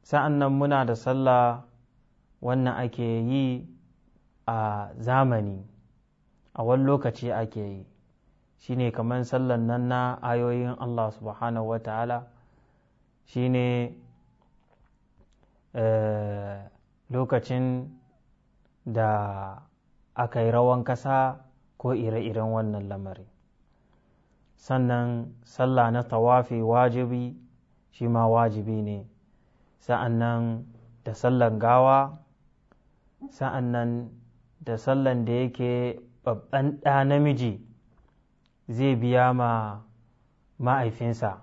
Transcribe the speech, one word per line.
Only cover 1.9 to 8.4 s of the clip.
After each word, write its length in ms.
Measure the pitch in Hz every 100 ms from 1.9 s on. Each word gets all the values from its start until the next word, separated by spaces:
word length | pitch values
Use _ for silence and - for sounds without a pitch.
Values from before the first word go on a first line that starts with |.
| _ _ _ _ _
wannan 340 | 123 127 127 -
ake 260 | 123 -
yi 640 | 120 113 117 135 131 123 - - _ _ _ _ _ _ -
a 420 | 113 110 104 101 117
zamani, 600 | 117 127 131 117 101 98 98 - _ _ _ _ _ _ _
a 80 | -
wani 200 | 117 131
lokaci 480 | 135 143 139 113 120
ake 280 | 113 110 113
yi. 260 | 104 98 95 _ _ _ _ _